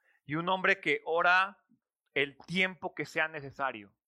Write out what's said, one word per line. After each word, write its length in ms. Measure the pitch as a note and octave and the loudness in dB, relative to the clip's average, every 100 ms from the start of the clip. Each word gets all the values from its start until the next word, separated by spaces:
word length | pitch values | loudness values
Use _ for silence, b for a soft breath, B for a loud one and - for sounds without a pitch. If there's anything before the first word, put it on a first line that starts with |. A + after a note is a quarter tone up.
| _ _ - | _ _ -8
Y 80 | |
un 160 | D3+ F3 | -4 -2
hombre 320 | F#3+ F#3+ F#3+ | 0 2 2
que 220 | E3+ D3 - | 2 -2 0
ora 580 | E3 F3 F3+ F#3+ G3+ _ _ _ _ _ - | 2 4 4 2 -4 _ _ _ _ _ -2
el 200 | C#3 C3+ - | -2 -4 -6
tiempo 480 | F3 F#3 F#3 F#3 - | -2 -2 -2 -10 -8
que 100 | D3 | -6
sea 220 | E3 D#3+ | -4 -4
necesario. 680 | D#3+ C#3 C3+ C3+ A#2 G2+ _ | -4 -12 -6 -6 -6 -14 _